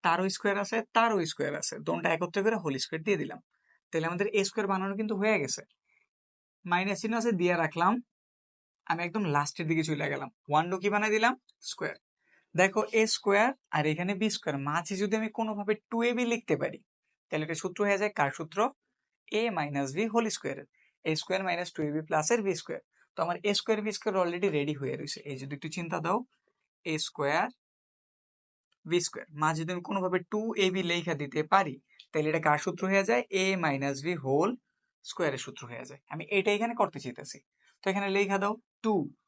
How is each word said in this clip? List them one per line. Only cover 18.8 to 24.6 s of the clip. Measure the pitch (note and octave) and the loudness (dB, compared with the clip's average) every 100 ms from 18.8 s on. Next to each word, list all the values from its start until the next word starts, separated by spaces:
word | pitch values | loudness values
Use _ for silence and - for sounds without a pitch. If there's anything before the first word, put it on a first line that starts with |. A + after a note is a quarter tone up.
| _ _ _ _ - G#3+ | _ _ _ _ -4 -2
a | A#3 F3 | 0 -2
মাইনাস | D3 C#3+ C#3 D3 | -2 -2 -2 -2
b | A3 | 0
হোল | A3 A3+ - | 2 0 -2
স্কয়ারের, | C#3+ C#3+ C#3+ _ _ _ E3 | -6 -8 -12 _ _ _ -2
এ | D#3 | -2
স্কয়ার | - F#3 F#3+ | 0 -2 0
মাইনাস | E3+ F3 | -2 -4
টু | - D3+ | -4 -2
এ | D3+ | -2
বি | D#3 | 0
প্লাসের | D#3+ D#3 A#3+ G3 | 0 2 2 0
বি | D#3+ | -2
স্কয়ার। | - D#3+ _ _ _ | -6 -10 _ _ _
তো | - | -4
আমার | E3+ F3 G#3 | -2 0 0
এ | G3+ | 0
স্কয়ার | - G#3+ | 0 -2
বি | G#3 G#3 | -2 -4
স্কয়ার | A3+ F#3+ | -2 2
already | F3 F3 G3 | 0 2 0
রেডি | D3+ | 0